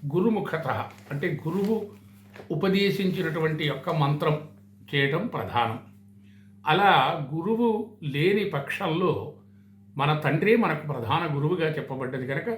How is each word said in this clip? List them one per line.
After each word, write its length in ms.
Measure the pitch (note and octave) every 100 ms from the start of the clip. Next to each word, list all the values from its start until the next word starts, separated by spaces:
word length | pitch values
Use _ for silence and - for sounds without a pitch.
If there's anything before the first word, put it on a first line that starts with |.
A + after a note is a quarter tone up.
| C#3+
గురుముఖత 540 | E3 A3 G#3+ - D#3 C3+ A#2 - - -
అంటే 180 | C#3+ F3 D#3
గురువు 320 | D#3 F3+ G3+ A3 - - - - - - -
ఉపదేశించినటువంటి 1120 | D3 G3 F#3+ G3 - F#3+ E3+ E3 D#3+ D#3+ D3+
యొక్క 260 | D3+ C3 -
మంత్రం 440 | D#3 C#3+ D3 D#3+ D3+ - - - - -
చేయడం 280 | C#3+ C#3 D#3 A3+
ప్రధానం. 520 | C#3 - A#2+ A2+ A2 - - - - - - - -
అలా 280 | - F#3 G3+ D#3+ C3 E3 C3
గురువు 360 | D#3 F3+ A3+ A#3 G#3+ - -
లేని 420 | D#3 C#3 E3+ G#3 G3
పక్షంలో 600 | D3+ - - E3 D#3+ F3+ C3 - - - - - - - -
మన 160 | C#3+ D3+
తండ్రే 300 | C#3 D3+ F#3+ A#3
మనకు 280 | F#3+ D3 D3
ప్రధాన 440 | C3 A#2 D#3 E3+ C#3
గురువుగా 320 | D3+ F3 D#3+ -
చెప్పబడ్డది 500 | - C3 B2+ C3 B2+
కనుక 240 | C#3+ A#3